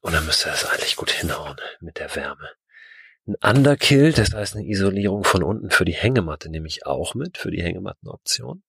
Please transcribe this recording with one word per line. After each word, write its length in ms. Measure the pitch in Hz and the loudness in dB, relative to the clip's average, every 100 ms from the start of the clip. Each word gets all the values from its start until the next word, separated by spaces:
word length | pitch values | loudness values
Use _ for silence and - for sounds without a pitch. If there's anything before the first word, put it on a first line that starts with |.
Und 120 | - | 0
dann 120 | - 80 | -2 0
müsste 240 | - - | -2 -2
das 200 | - - | -4 -2
eigentlich 280 | - - - | -2 -2 -4
gut 140 | - | -4
hinhauen 440 | - 82 78 71 71 - - | -4 -2 -6 -8 -12 -16 -14
mit 180 | 82 - | -16 -12
der 160 | - | -10
Wärme. 360 | - 71 - - - _ - - - - _ - | -8 -8 -12 -18 -20 _ -20 -20 -20 -20 _ -10
Ein 100 | 104 | 0
Underkilt, 840 | - 127 139 143 - 135 151 151 | 4 6 6 6 6 8 8 6
das 160 | 104 | 2
heißt 240 | 107 104 107 | 0 -6 -6
eine 80 | 104 | -4
Isolierung 580 | 98 98 98 101 101 | 2 2 2 0 0
von 200 | 95 95 | 2 2
unten 280 | 80 107 95 | 0 -2 0
für 140 | - 92 | 2 2
die 80 | |
Hängematte, 560 | 85 110 131 82 76 80 | 2 2 2 0 -6 -8
nehme 180 | 80 78 | -8 -8
ich 180 | - - | -10 -6
auch 300 | 65 - 117 | -4 -4 -6
mit, 220 | 170 - | -8 -8
für 140 | - | -6
die 120 | 87 | -4
Hängemattenoption. 1000 | 87 90 98 - - - - - 120 175 | -4 -4 -8 -12 -16 -14 -4 -4 -4 -14